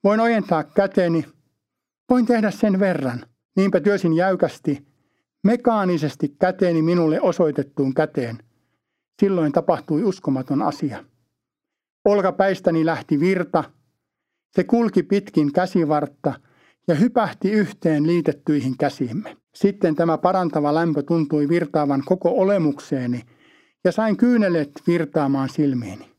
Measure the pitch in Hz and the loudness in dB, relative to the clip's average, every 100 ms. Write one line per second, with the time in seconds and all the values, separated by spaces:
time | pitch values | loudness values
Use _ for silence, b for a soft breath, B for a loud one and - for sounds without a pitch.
0 | 196 214 233 226 - 165 147 - 196 196 | 2 2 2 0 0 -2 0 -2 0 0
1 | 175 165 - _ _ _ _ _ _ _ | 0 0 -4 _ _ _ _ _ _ _
2 | _ 254 226 240 208 190 214 190 196 160 | _ 0 2 2 0 0 0 2 0 0
3 | 135 120 - _ _ - 196 190 156 202 | -4 -6 -12 _ _ 0 2 2 2 0
4 | 175 160 185 185 165 - - 139 - _ | 2 2 2 0 -2 -2 -6 -6 -8 _
5 | _ _ _ _ 190 240 240 220 185 170 | _ _ _ _ 0 2 0 0 0 -2
6 | 147 - 143 _ 185 190 180 165 160 175 | -4 -4 -8 _ -2 2 0 2 2 2
7 | 160 160 185 165 160 147 135 - 135 131 | 2 0 0 2 0 0 -6 -4 -2 0
8 | 156 - 120 113 _ _ _ _ _ _ | -2 -4 -6 -10 _ _ _ _ _ _
9 | _ _ 202 185 156 170 170 156 - 151 | _ _ 0 2 0 0 0 -2 0 -2
10 | 190 185 - 135 127 143 170 - 147 113 | -2 -4 -4 -4 -2 -2 -2 -4 -8 -8
11 | - _ _ _ _ _ _ _ _ _ | -18 _ _ _ _ _ _ _ _ _
12 | 208 202 190 - 196 185 180 165 160 143 | 0 2 0 0 0 2 0 2 0 -2
13 | - 147 175 190 165 165 147 _ _ _ | -2 0 0 0 -2 -2 -4 _ _ _
14 | _ _ _ _ _ - 185 233 226 196 | _ _ _ _ _ -4 0 0 2 0
15 | - 202 202 - 147 160 185 185 156 147 | 0 -2 0 -2 0 0 0 0 0 0
16 | 143 _ 147 127 b b b b - 151 | -2 _ -6 -6 b b b b -2 2
17 | 240 247 202 - 185 214 190 - 170 151 | 2 2 -2 -4 -2 0 -2 -2 -2 0
18 | 156 175 156 143 - 147 131 123 143 - | 2 2 0 -4 -2 -2 -2 -2 -4 -2
19 | 123 113 208 - _ - 202 202 175 151 | -6 -6 -10 -18 _ -2 -2 0 -2 0
20 | 170 156 180 185 175 151 147 156 165 147 | 0 2 0 0 0 0 0 0 0 -2
21 | 143 170 147 151 147 170 160 156 143 139 | 0 -2 0 -2 0 0 0 -2 0 -2
22 | - 185 170 233 190 202 156 139 - 135 | -2 -2 0 2 2 2 0 -2 -6 -6
23 | 123 123 - b b b b b 180 170 | -4 -6 -10 b b b b b -2 0
24 | 220 190 240 240 202 165 147 - - 170 | -2 2 2 4 2 0 -2 -4 -2 0
25 | 151 156 139 139 131 - 147 123 107 98 | 0 -2 0 0 -2 0 -2 -2 -8 -12
26 | - | -18